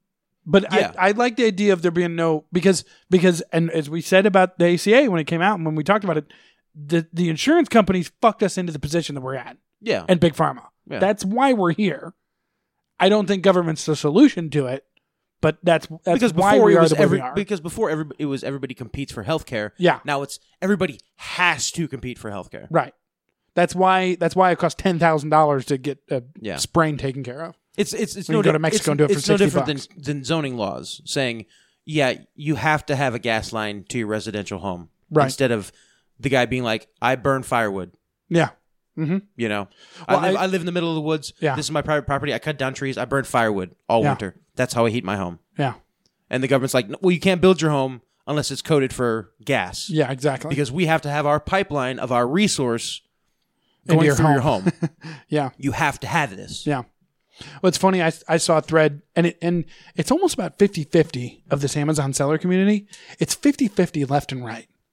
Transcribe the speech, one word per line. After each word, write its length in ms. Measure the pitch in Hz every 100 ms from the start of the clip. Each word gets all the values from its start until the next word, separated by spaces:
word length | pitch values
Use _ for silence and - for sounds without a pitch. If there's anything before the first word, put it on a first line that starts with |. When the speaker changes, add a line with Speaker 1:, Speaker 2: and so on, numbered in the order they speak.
| _ _ _ _
Speaker 1:
But 220 | 160 190 190
Speaker 2:
Yeah. 200 | 208 101 120
Speaker 1:
I, 120 | 190
I 20 |
like 240 | 214 247 226
the 100 | 226
idea 260 | 185 208
of 120 | 185
there 80 | 175
being 240 | 170 175 165
no, 300 | 165 156 -
because, 320 | 180 190 180 - _ -
because, 300 | 185 180 170 -
and 180 | 165 165
as 220 | 165 143
we 100 | 165
said 240 | - 190 202
about 320 | 190 185 -
the 80 | 175
A 120 | 175
C 180 | 202 240
A 120 | 277
when 120 | 170
it 60 | 147
came 160 | 165
out 140 | 190 196
and 80 | 160
when 80 | 156
we 80 |
talked 200 | 151 208
about 140 | 196 156
it, 160 | - _ _ _ _ 156
the, 320 | 143 170 160
the 160 | 165 175
insurance 400 | 160 269 339 311
companies 420 | 233 196 185 165 _
fucked 180 | 226 -
us 160 | 190 -
into 140 | 175
the 80 | 147
position 340 | 143 170 151
that 80 | 143
we're 140 | 131 135
at. 220 | - - _ _
Speaker 2:
Yeah. 220 | 214 120 82
Speaker 1:
And 100 | 175
Big 140 | 170
Pharma. 300 | - 151 131 - _ -
Speaker 2:
Yeah. 80 | 131
Speaker 1:
That's 260 | 190 208
why 300 | 190 226 269
we're 200 | 233 175
here. 420 | 165 202 - 170 - _ _ _ _ _ _ _ -
I 100 | 190
don't 180 | 214 185
think 160 | 196
government's 420 | 185 180 170 156 -
the 100 | 151
solution 540 | 147 175 285 - 160
to 160 | 147 131
it, 180 | 135 - _ _ _ _ _
but 160 | 156 156
that's, 240 | 175 160 - 160 -
that's 80 | 175
Speaker 2:
Because 140 | 233
Speaker 1:
why 200 | 165 196
Speaker 2:
before 140 | 214 214
Speaker 1:
we 60 | 170
Speaker 2:
it 20 |
Speaker 1:
are 40 |
Speaker 2:
was 100 | 165
Speaker 1:
the 40 | 151
way 40 |
Speaker 2:
every-, 140 | 156 143
Speaker 1:
we 40 |
are. 120 | -
Speaker 2:
because 260 | 156 202 196
before 300 | 160 - 196
every-, 160 | 156 151 -
it 60 | 151
was 160 | 135
everybody 300 | 131 139 127 123
competes 360 | 117 - 135
for 120 | - 98
healthcare. 460 | 160 - 113 104 -
Speaker 1:
Yeah. 220 | 175 127 143
Speaker 2:
Now 160 | 143
it's 180 | 143 - _ -
everybody 380 | 190 196 180 107 _ _
has 560 | - - 180 147 -
to 160 | - 156
compete 300 | 127 127 117
for 100 | 110
healthcare. 380 | 101 - - -
Speaker 1:
Right. 240 | 160 - _ _ _ _ _ _ -
That's 200 | 175 180
why, 400 | 185 185 185 165
that's 200 | 165 185
why 160 | 185
it 80 | 165
costs 220 | 170 -
ten 180 | 190 170
thousand 300 | 165 156 151
dollars 360 | 156 151 139 127
to 120 | 135
get 220 | 139 135 -
a 140 | 135 123 -
Speaker 2:
Yeah. 180 | 110 80
Speaker 1:
sprain 400 | - 170 156 143
taken 260 | 139 135
care 180 | 123 135
of. 140 | 165 - _ -
Speaker 2:
It's, 180 | 208
it's, 220 | - 214 196
it's 140 | 165
Speaker 1:
When 40 |
Speaker 2:
no 60 | 156
Speaker 1:
you 40 |
go 60 | 156
Speaker 2:
di-, 20 |
Speaker 1:
to 60 | 156
Mexico 200 | 160 214
Speaker 2:
it's, 60 | 156
Speaker 1:
and 80 | 143
do 40 | 147
it 20 |
for 100 | 147
Speaker 2:
it's 100 | 139
no 60 | 202
Speaker 1:
sixty 80 | 196
Speaker 2:
different 220 | 156 131
Speaker 1:
bucks. 200 | 139 - - 139
Speaker 2:
than, 120 | 143
than 60 |
zoning 320 | 127 165 139 123
laws 460 | 101 65 76 - -
saying, 400 | 147 131 113 - _ _ _ -
"Yeah, 280 | 151 131 - - -
you 200 | 151 131
have 300 | 156 151 -
to 100 | 135
have 200 | 139 117
a 40 |
gas 320 | 117 110 -
line 340 | 113 104 101 92
to 80 | 123
your 100 | 107
residential 520 | 107 110 104 98 95
home." 300 | 95 87 85 _ -
Speaker 1:
Right. 140 | 151 135
Speaker 2:
Instead 260 | - 131
of 200 | 113 95 _ _ _ _ _
the 100 | 131
guy 160 | 131 120
being 180 | 127
like, 240 | 120 110 - -
"I 140 | 117 131
burn 280 | 139 135
firewood." 480 | 123 123 110 98 90 _ _ _ -
Speaker 1:
Yeah. 220 | 170 147 - _ _ _ -
Mm-hmm. 200 | 160 190 202 -
Speaker 2:
You 140 | 113
know, 180 | 104 95 _ - - -
Speaker 1:
Well, 120 | -
Speaker 2:
I 80 | 185
live, 60 | 190
Speaker 1:
I 40 |
Speaker 2:
I 20 | 190
live 160 | 185
in 60 | 170
the 40 |
middle 180 | 175 170
of 40 | 160
the 60 |
woods. 320 | 151 156 - -
Speaker 1:
Yeah. 160 | 156 135
Speaker 2:
This 100 | 143
is 60 |
my 100 | 156
private 240 | 147 151 139
property. 260 | 139 147
I 60 | 117
cut 220 | 156 139
down 160 | 131 127
trees. 200 | 135 117
I 100 | 120
burn 180 | 139
firewood 520 | 123 127 110 98 92 _ -
all 140 | 117
Speaker 1:
Yeah. 60 | 143
Speaker 2:
winter. 260 | 131 98 - _ -
That's 200 | 123 120
how 100 | 117
I 60 |
heat 120 | 117
my 120 | 95 101
home. 220 | 90 85 _ -
Speaker 1:
Yeah. 160 | 135 - _ _ _ _ -
Speaker 2:
And 140 | 123
the 40 | 131
government's 280 | 135 131 131
like, 140 | 98
"No, 80 | -
well, 100 | 185
you 80 | 170
can't 220 | 190 175
build 180 | 185 175
your 120 | 156
home 300 | 143 135 123 _ _ -
unless 240 | 147 -
it's 100 | 139
coded 300 | - 151 131
for 380 | - 120 113 101 _
gas." 460 | 113 127 92 - -
Speaker 1:
Yeah, 220 | 156 131
exactly. 380 | 135 143 131 151
Speaker 2:
Because 220 | 147 135
we 140 | 147 160
have 160 | 160
to 80 | 147
have 160 | 147 147
our 140 | 147
pipeline 580 | - 190 196 147 127 127
of 140 | 123
our 160 | 123 123
resource 760 | 175 208 - 127 117 - - _ _ _ _ _ _ _ _ -
Speaker 1:
Into 100 | 160
Speaker 2:
going 100 | 151
Speaker 1:
your 100 | 127
Speaker 2:
through 140 | 156
your 100 | 139
Speaker 1:
home. 220 | 143 107 127 -
Speaker 2:
home. 100 | 156 _ 247
Speaker 1:
<laughs> 180 | 151 -
Yeah. 220 | 147 135 -
Speaker 2:
You 140 | 135
have 280 | 117 151 -
to 60 | 113
have 300 | 165 135 95
this. 300 | 95 - 151
Speaker 1:
Yeah. 160 | 139 117 _ _ _ _ - - -
Well, 60 | 185
it's 100 | -
funny. 200 | 190 190
I, 80 | 165 - -
I 100 | 165
saw 220 | - 156
a 20 |
thread, 400 | - 160 156 143 _ -
and 100 | 170
it, 140 | -
and 240 | 170 175 - - - -
it's 160 | -
almost 240 | 302 392 -
about 240 | 170 -
fifty-fifty 840 | 202 170 143 170 156 131 120 - -
of 120 | 143
this 140 | 139 147
Amazon 380 | 147 156 139
seller 240 | 131 143 156
community. 480 | 180 185 196 208 202 - - -
It's 140 | 156
fifty-fifty 720 | - 294 - 233 - 180 151 131
left 260 | 139 -
and 140 | 131 120
right. 220 | 113 - _ _